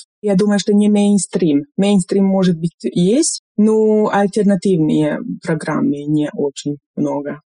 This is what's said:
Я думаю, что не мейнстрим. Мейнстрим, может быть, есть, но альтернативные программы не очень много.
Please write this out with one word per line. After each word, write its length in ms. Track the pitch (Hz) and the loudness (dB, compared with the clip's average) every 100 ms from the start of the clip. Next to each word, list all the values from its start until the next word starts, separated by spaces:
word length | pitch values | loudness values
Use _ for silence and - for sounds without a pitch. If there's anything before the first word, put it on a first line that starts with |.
| - _ | -20 _
Я 140 | 208 190 | -2 0
думаю, 220 | 208 202 | 2 0
что 140 | 196 | 2
не 160 | 202 208 | 2 2
мейнстрим. 760 | 208 202 202 - 190 170 143 151 - | 2 2 2 0 -2 0 0 -2 -2
Мейнстрим, 480 | 202 202 - 196 | 0 2 0 0
может 340 | 196 190 185 160 | 2 2 0 0
быть, 140 | 170 - | -4 -6
есть, 600 | 117 - 180 262 320 - _ - | -6 0 2 2 0 -4 _ 0
но 520 | 214 220 214 214 214 | 2 4 2 2 2
альтернативные 1080 | 202 202 220 196 196 202 180 156 151 151 - - - | 0 0 0 2 2 2 0 2 0 0 -4 -8 -10
программы 640 | - 156 - 151 143 143 | -6 -6 -4 -2 -2 -2
не 260 | 147 151 147 | -2 -2 -2
очень 460 | - 143 - 143 147 _ - | -4 -6 -6 -8 -10 _ -6
много. 440 | 147 143 143 147 | -6 -6 -8 -12